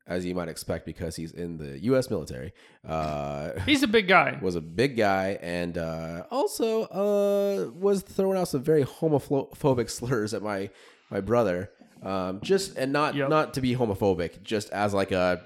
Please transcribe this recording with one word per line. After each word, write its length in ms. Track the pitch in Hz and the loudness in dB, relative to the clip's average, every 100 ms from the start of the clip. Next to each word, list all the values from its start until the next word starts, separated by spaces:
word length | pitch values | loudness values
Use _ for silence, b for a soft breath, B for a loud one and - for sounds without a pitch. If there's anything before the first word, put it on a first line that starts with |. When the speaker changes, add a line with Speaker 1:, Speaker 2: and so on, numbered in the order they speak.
| - | -6
Speaker 1:
as 180 | 87 90 | -4 -2
you 80 | 90 | -2
might 120 | 85 | -4
expect, 380 | - - 85 - | -8 -6 -6 -6
because 320 | - 85 80 | -8 -8 -8
he's 160 | 80 | -10
in 240 | - 87 82 | -8 -8 -8
the 200 | 73 69 | -10 -6
U 180 | 98 131 | 0 2
S 120 | 127 | 2
military, 440 | 104 73 64 76 - b b - | -4 -6 -10 -12 -14 b b -6
uh, 640 | 80 78 73 71 71 80 - 95 | -4 -2 -2 -4 -6 -6 -4 0
Speaker 2:
He's 180 | 285 | 2
a 40 | 262 | 4
big 180 | 226 185 | 2 6
guy. 320 | 185 139 135 | 6 6 0
Speaker 1:
was 140 | 95 87 | -2 -2
a 60 | |
big 340 | 80 85 139 117 | -4 0 0 4
guy, 420 | 104 95 95 98 | 2 2 0 -2
and, 360 | 85 87 87 85 | -4 -4 -2 -4
uh, 460 | 82 80 82 85 - | -4 -6 -6 -8 -6
also, 520 | 254 403 - 226 220 | -2 -2 -2 -2 0
uh, 880 | 220 185 202 202 202 202 202 196 180 | -2 -2 2 2 4 2 2 0 -4
was 280 | 147 196 196 | -2 2 2
throwing 360 | - - 190 190 | -2 -2 0 2
out 100 | 175 | 0
some 160 | 143 | -2
very 220 | 135 156 131 | 4 4 4
homophobic 1040 | - 160 147 - 139 - - 147 127 117 | 0 2 2 2 -2 -2 -2 2 2 0
slurs 440 | - 120 127 104 | -4 -2 -2 0
at 80 | 107 | -4
my, 280 | 104 101 98 - b b b | -4 -4 -6 -10 b b b
my 80 | 101 | -4
brother, 520 | 98 120 107 87 98 _ - - | 2 2 4 0 -4 _ -20 -12
um, 380 | 95 95 92 95 | -4 -2 -2 -4
just, 360 | 107 190 190 - | 2 2 0 -4
and 160 | 131 | 0
not, 220 | 143 147 139 | 2 2 0
Speaker 2:
Yep. 140 | 139 | 2
Speaker 1:
not 240 | 156 139 143 | 2 2 0
to 60 | |
be 140 | 131 123 | 0 2
homophobic, 680 | 117 95 104 90 85 - | 0 2 2 2 0 -6
just 260 | 95 110 101 | -4 -4 -2
as, 220 | 98 104 | -2 0
like, 180 | 98 98 | 2 0
a, 300 | 95 90 90 | 2 2 0